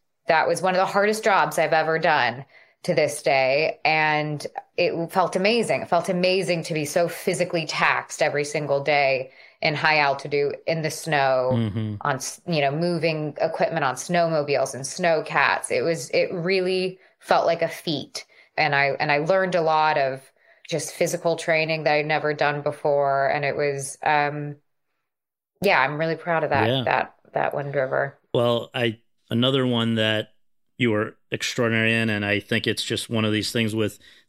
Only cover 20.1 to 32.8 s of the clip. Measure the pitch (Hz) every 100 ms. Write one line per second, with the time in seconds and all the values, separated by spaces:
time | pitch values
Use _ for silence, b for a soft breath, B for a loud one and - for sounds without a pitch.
20.1 | 135 - _ b b - 160 - - 165
21.1 | 165 170 165 - 160 156 160 151 151 151
22.1 | 156 147 147 147 147 147 143 156 143 139
23.1 | 139 139 147 143 - 147 139 139 - -
24.1 | 151 147 147 147 147 _ _ _ _ _
25.1 | _ _ _ _ - 196 165 135 147 165
26.1 | 160 - 165 151 143 110 131 117 131 -
27.1 | - _ - 139 139 143 139 131 135 139
28.1 | - _ 131 120 117 - 131 117 110 _
29.1 | _ - 117 127 135 127 120 113 113 110
30.1 | 107 113 _ _ _ _ - 120 107 -
31.1 | - - 127 - - 117 113 113 113 113
32.1 | 104 101 101 - 113 113 104